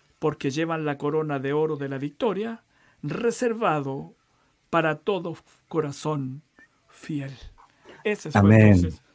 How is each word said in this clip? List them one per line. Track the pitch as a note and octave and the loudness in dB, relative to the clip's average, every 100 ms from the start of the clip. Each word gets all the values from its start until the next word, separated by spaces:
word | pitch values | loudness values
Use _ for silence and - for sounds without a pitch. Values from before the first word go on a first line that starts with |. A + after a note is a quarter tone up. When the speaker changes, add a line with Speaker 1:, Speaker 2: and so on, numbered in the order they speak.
| _ _ | _ _
Speaker 1:
porque | D3+ D3 D3 | -4 -2 -4
llevan | C3+ E3 E3 | -4 -4 -4
la | D3+ C#3+ | -4 -4
corona | D3 D#3 D#3 C#3+ | -4 -2 -2 -4
de | C3+ | -2
oro | D3 D#3 D3 | -2 -2 -2
de | C#3 | -6
la | C#3 | -8
victoria, | C#3+ - A#3 F#3+ A3+ A3+ _ _ _ _ | -8 -4 -4 -2 -6 -10 _ _ _ _
reservado | D3+ - A#3 A#3 B3 A3+ A3 D3+ C#3 C#3 D#3+ - _ _ _ _ _ | -8 -4 -4 -2 -2 -2 0 0 -2 -8 -12 -20 _ _ _ _ _
para | E3 D#3+ D3+ | -2 0 -2
todo | - G3 F3 - - _ _ | -2 -4 -4 -10 -16 _ _
corazón | E3 D3+ C#3+ D#3 D3+ C3 C3+ - _ - _ _ | -4 -4 -4 -4 -4 -4 -8 -16 _ -20 _ _
fiel. | - - D3+ C3+ C3+ - - _ _ - - | -18 -8 -8 -8 -12 -18 -20 _ _ -20 -8
Ese | G#3+ G#3 - | -6 -6 0
fue | G#2+ | 4
Speaker 2:
Amén. | G2+ A2 G#2+ | 8 8 10
Speaker 1:
entonces | G2 F2 D2+ _ | 8 4 -4 _